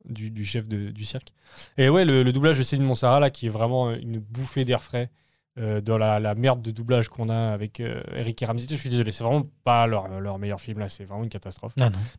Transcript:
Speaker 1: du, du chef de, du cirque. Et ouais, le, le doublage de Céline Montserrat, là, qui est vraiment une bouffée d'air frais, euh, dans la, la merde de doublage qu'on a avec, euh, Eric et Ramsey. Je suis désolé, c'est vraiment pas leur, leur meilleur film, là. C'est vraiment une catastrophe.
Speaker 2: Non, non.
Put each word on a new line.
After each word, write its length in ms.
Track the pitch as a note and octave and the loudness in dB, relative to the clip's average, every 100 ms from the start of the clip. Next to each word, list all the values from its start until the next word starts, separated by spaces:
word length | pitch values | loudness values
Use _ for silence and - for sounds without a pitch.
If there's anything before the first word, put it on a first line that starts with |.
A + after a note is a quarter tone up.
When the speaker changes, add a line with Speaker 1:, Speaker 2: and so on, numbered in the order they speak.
Speaker 1:
du, 260 | - A2 A2 | -14 -10 -8
du 140 | A2 | -8
chef 220 | G2+ A#2+ G#2+ | -4 -4 -4
de, 220 | G#2+ G2+ | -6 -6
du 140 | G#2+ G#2+ | -8 -10
cirque. 220 | C3 - _ _ - - - | -10 -12 _ _ -20 -8 2
Et 100 | C3+ | 6
ouais, 160 | E3+ | 6
le, 180 | F3 C3 | 6 6
le 80 | B2+ | 4
doublage 260 | C3 D3+ D3 | 4 4 4
de 40 | |
Céline 220 | C3 C#3 | 2 2
Montserrat, 360 | C3+ B2 B2+ C#3 | 2 2 4 6
là, 100 | C#3+ | 4
qui 160 | - A#2 | 2 -4
est 20 | |
vraiment 400 | G#2+ A#2 B2+ A#2+ | -2 0 0 0
une 260 | A#2 A#2 A2+ | -2 -6 -8
bouffée 480 | G#2 A#2 C3+ - B2 | -8 -8 -6 -2 0
d'air 160 | A#2+ | 0
frais, 280 | - B2 B2 - _ _ _ - | -2 -6 -6 -10 _ _ _ -6
euh, 220 | A2 G#2+ | -2 -2
dans 160 | G#2 A2+ | 0 2
la, 220 | G#2+ G#2+ | 4 2
la 140 | G#2+ | 2
merde 260 | G#2 B2+ B2 | 2 2 2
de 120 | A2+ | -2
doublage 360 | A2 A#2 B2 A2+ | -6 0 2 2
qu'on 220 | - A2+ | -2 -2
a 220 | A2+ A2+ | 0 0
avec, 260 | G#2 G#2+ - | -2 -6 -6
euh, 220 | A#2 A2+ - | -8 -6 -8
Eric 280 | - A#2 A2+ | -6 -6 -4
et 20 | |
Ramsey. 220 | A2+ A#2 B2 | -4 -4 -4
Je 60 | D3 | -6
suis 140 | B2+ | -2
désolé, 200 | A#2+ A2 | 0 0
c'est 120 | G#2 | -2
vraiment 200 | A#2 D3 C#3+ - | 0 0 0 -4
pas 240 | - A#2+ A#2 | 2 4 4
leur, 220 | G#2+ F#2+ F#2+ | 2 -4 -6
leur 180 | G2+ F#2+ | -6 -6
meilleur 220 | G2+ G2 | -6 -6
film, 180 | - G#2+ | -8 -8
là. 100 | G2+ | -8
C'est 140 | - | -8
vraiment 180 | G2 G2+ | -12 -8
une 60 | A2+ | -8
catastrophe. 420 | G2+ - - A#2 B2+ | -8 -12 -12 -8 0
Speaker 2:
Non, 80 | A#2+ | 2
non. 120 | F#2+ A2 | 2 -6